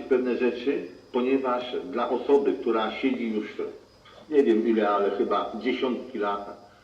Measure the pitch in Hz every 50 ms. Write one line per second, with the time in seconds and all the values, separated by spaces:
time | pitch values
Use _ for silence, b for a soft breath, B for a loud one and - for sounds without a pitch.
0 | - - 135 120 127 123 117 - 127 120 - - 123 139 - - - - - -
1 | - - - 123 123 131 135 131 131 127 123 120 - - - 85 87 90 98 117
2 | 120 123 127 120 - 139 143 - 104 - - - - 123 110 110 107 107 - -
3 | - 131 117 113 117 113 107 107 104 - - - 80 71 - - - - - -
4 | B B B B B B 151 143 123 117 110 107 113 117 110 107 104 104 101 101
5 | 101 95 - 117 113 104 120 - - - 113 107 104 127 131 - 139 123 117 -
6 | - - - 107 104 101 101 101 - 107 - - - b b b